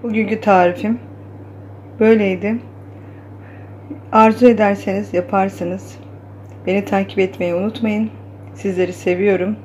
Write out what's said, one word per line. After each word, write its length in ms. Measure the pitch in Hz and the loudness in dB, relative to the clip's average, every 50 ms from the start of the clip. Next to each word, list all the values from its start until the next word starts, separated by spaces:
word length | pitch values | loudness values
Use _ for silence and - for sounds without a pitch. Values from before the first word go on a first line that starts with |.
Bugünkü 380 | - 233 214 220 214 202 220 214 | -4 0 0 0 2 2 0 0
tarifim 580 | - 214 196 185 180 175 180 - - 208 233 240 - - - - - - - - - - - - - - - - - - - - | 4 6 6 8 6 4 2 0 -2 -2 -2 -2 -4 -14 -16 -18 -18 -18 -18 -18 -18 -18 -18 -18 -18 -18 -18 -18 -18 -18 -2 2
böyleydi. 560 | 220 220 226 220 208 190 185 175 185 208 226 240 - - - - - - - - - - - - - - - - - - - - - - - - - - - - - - | 6 6 6 6 4 2 0 0 -2 -2 -2 -4 -6 -12 -18 -18 -18 -18 -18 -18 -18 -18 -18 -20 -20 -18 -18 -18 -18 -18 -18 -18 -18 -18 -18 -18 -14 -14 -14 -14 -12 0
Arzu 360 | - 220 220 220 220 - 247 247 | 4 6 6 6 6 8 8 6
ederseniz 680 | 226 208 214 202 202 196 - 208 190 202 208 - - | 8 8 4 2 2 0 -2 -4 -2 -4 -4 -2 -2
yaparsınız. 840 | 277 269 262 - 196 190 196 196 - 180 175 180 190 - - - - - - - - - - - - - - - - - | -2 -2 2 2 2 2 2 -2 -4 -6 -6 -6 -6 -10 -14 -16 -18 -18 -18 -18 -18 -18 -18 -18 -18 -18 -18 -18 -8 -2
Beni 180 | - 185 202 196 | 0 0 0 0
takip 340 | - 202 196 196 196 - - | 0 0 0 0 0 0 0
etmeyi 360 | 190 185 190 - 180 175 170 | 0 0 0 -4 -4 -2 0
unutmayın. 560 | 175 190 220 220 - 226 220 208 214 220 220 - - - - - - - - - | 0 -2 -2 -2 -2 -2 0 0 0 -2 -2 -4 -12 -18 -18 -18 -18 -18 -18 -16
Sizleri 380 | - - 196 185 180 185 175 | -6 -4 -4 0 0 0 0
seviyorum. 640 | 180 - - 180 180 180 196 208 196 180 180 202 214 - | -2 -4 0 0 0 2 2 2 2 2 0 -2 -4 -6